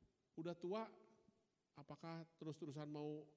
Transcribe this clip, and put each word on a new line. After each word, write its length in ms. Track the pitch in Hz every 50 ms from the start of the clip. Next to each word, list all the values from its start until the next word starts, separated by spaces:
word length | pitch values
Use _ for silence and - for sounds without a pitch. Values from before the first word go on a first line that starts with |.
| - - _ _ _ _ _ -
udah 180 | 160 175 170
tua, 280 | 170 170 175 196 220 226 214 - - - - - - - - - - _ _ _ _ _ _ _
apakah 480 | - 143 - 147 143 - 165 165 165 160 156 -
terus-terusan 520 | - 160 160 143 - 170 151 135 151 151 147
mau, 380 | 147 151 147 151 151 151 151 - -